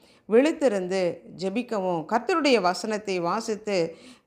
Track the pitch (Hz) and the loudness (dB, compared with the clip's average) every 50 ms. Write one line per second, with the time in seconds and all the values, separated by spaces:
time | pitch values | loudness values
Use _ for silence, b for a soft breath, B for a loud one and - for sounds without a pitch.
0 | b b b b b - 202 233 277 311 330 311 285 254 202 196 185 180 190 190 | b b b b b 4 4 6 6 6 2 2 0 0 2 0 -2 -2 -2 0
1 | 185 170 - - - - - 151 175 190 190 233 240 - 226 202 185 185 180 165 | 0 0 -2 -4 -10 -18 -12 -8 -6 -4 -4 -4 -4 -4 -4 -4 -2 -2 -2 -2
2 | 156 - 214 247 233 - 381 330 285 294 254 220 180 175 185 - - 214 214 208 | -2 -2 -2 -2 0 0 0 2 4 4 4 4 4 2 0 0 -4 -4 -4 -4
3 | 214 - 185 180 170 170 185 220 220 233 214 202 - 208 202 185 165 165 B B | -4 -4 -4 -2 -2 -2 -2 -4 -4 -6 -8 -6 -4 -2 -2 0 0 -2 B B
4 | B B B B B | B B B B B